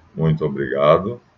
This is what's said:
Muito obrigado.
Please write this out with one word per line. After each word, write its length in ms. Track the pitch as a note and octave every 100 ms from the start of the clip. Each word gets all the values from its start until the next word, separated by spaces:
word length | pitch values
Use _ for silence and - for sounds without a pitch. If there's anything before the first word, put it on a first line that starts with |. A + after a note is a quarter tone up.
| _
Muito 300 | - D#2+ D#2
obrigado. 760 | D#2 C#2 C2+ C2+ D2 E2+ G2 A#2+ _